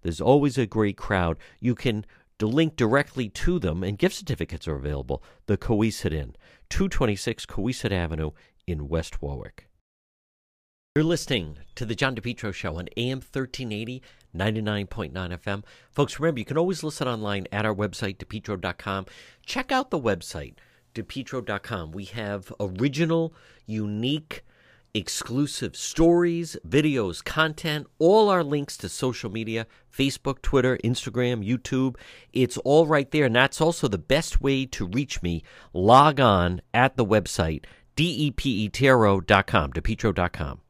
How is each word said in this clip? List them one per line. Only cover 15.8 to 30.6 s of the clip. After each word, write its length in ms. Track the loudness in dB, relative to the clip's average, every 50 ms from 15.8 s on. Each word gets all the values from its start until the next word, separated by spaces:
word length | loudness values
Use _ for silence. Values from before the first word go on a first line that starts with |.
| _ _
Folks, 300 | _ -2 -2 -2 -2 -2
remember, 180 | -2 -2 0 -2
you 60 | -6
can 140 | -4 -2 0
always 260 | 0 0 -2 -4 -6
listen 240 | -8 -6 -4 -4 -4
online 400 | -2 -4 -4 -4 -4 -4 -6 -6
at 140 | -4 -2 -2
our 100 | -2 0
website, 440 | -2 -2 -4 -4 -4 -6 -6 -6 _
depetro 420 | -12 _ -10 -10 -6 -6 -8 -4
dot 160 | -4 -6 -6
com. 300 | -6 -6 -6 -4 -4 -6 -10 -16 -20 -20 -20 -20 _ _
Check 260 | -8 -6 -6 -2 0
out 180 | 0 -2 0 0
the 80 | -4 0
website, 580 | 2 0 0 0 -4 -12 -10 -10 -12 -12 -16 _ _ _ _ _ _ _ _
depetro 500 | -12 -12 -10 -10 -10 -10 -6 -8 -8 -6
dot 180 | -6 -6 -6
com. 300 | -6 -6 -8 -6 -6 -8
We 120 | -10 -12 -12
have 480 | -10 -10 -8 -6 -6 -6 -6 -8 -12 -8 _
original, 720 | -6 -6 -2 -2 -2 -2 0 0 0 2 2 0 0 -2 -6 -14 _ _ _ _ _
unique, 800 | -8 -6 -4 -4 -4 -4 -2 -2 -2 -2 -4 -6 _ -16 -16 -16 -20 _ _ _ _ _ _ _ _
exclusive 840 | _ -6 -4 -4 -8 -8 -8 -4 -2 -2 -2 -2 -2 -6 -8 -8 -8
stories, 840 | -8 -10 -8 2 4 6 6 6 4 4 2 0 -4 -6 -8 -12 -14 -10 2
videos, 560 | 2 2 4 4 2 0 0 -2 -4 -6 -10
content, 640 | -6 0 0 0 0 0 -4 -4 -4 -4 -4 -6 _ _ _
all 300 | 6 6 8 8 6 6
our 160 | 4 2 2
links 320 | 0 -2 -2 -2 -6 -10
to 140 | -10 -10 -10
social 420 | -6 -2 -2 -2 -2 -4 -8 -8
media, 340 | -6 -6 -6 -4 -4 -6 -6 _ _ _ _ _
Facebook, 520 | _ -2 -2 -2 -2 -4 _ -6 -6 -2
Twitter, 340 | -2 2 4 4